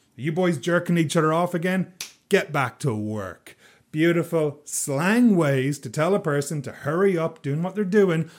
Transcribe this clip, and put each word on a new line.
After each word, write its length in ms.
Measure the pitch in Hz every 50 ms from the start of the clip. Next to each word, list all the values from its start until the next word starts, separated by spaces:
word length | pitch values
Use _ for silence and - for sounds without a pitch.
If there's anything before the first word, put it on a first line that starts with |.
| _ _ _
Are 60 | - 117
you 100 | 160 160
boys 240 | 170 185 180 170
jerking 400 | 139 - 175 170 175 175 175 175
each 200 | 170 165 143 -
other 160 | 170 151 156 156
off 220 | 165 180 175 175
again? 380 | 175 160 180 185 190 175 - - _ - - - _ _ _
Get 220 | - 190 165 - 147
back 260 | 147 131 120 - _
to 140 | - 139 113
work." 640 | 107 104 104 107 107 98 90 85 - _ - - _ _ - _ _ _ _ -
Beautiful 680 | 151 156 170 170 170 156 - 165 165 156 151 139 - -
slang 720 | - - - - - 139 139 165 185 214 240 247 233 202
ways 420 | 175 160 143 139 135 131 139 147 143
to 120 | - 131
tell 240 | 110 147 151 170 196
a 60 | 196
person 400 | 190 165 143 143 139 - 170 147 127
to 100 | 120 101
hurry 440 | - 127 131 151 170 196 196 190
up 260 | 165 160 165 165 - -
doing 200 | 143 139 156 170
what 120 | 185 180
they're 100 | 202 214
doing 460 | 185 180 214 196 185 165 160 160 160 -